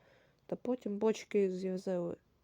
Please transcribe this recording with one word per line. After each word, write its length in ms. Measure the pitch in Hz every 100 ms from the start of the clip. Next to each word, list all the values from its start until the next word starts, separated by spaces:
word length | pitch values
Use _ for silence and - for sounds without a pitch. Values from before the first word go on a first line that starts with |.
| _ _ _ _ -
та 100 | 185
потім 420 | - 247 220 202
бочки 520 | 220 220 - 202 196
зв'язали, 640 | 185 190 185 190 180 175 - _ _